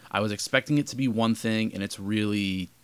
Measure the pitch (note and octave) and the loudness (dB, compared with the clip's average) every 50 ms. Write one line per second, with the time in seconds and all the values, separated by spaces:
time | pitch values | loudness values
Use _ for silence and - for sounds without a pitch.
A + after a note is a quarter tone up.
0 | - - - G2 G#2+ G#2 G#2 - - - C3 C3+ - - D3 D3 C#3+ - - B2+ | -14 -4 -2 0 0 0 -2 -4 -2 0 0 0 2 2 2 0 0 -2 -2 -2
1 | C3+ B2 G#2 A2+ A2+ A2+ A2+ - - A2+ A2 A2 A2 A2 - G2 G2 G2+ - - | 0 0 2 2 2 2 2 0 0 0 0 0 0 -2 -2 -4 -6 -6 -8 -8
2 | G2 G2+ G#2+ G#2+ G#2+ G#2 G#2 G2+ G2 F#2+ F#2 F#2 F2+ - - _ | -4 -2 0 0 0 2 2 2 0 0 0 -2 -4 -6 -10 _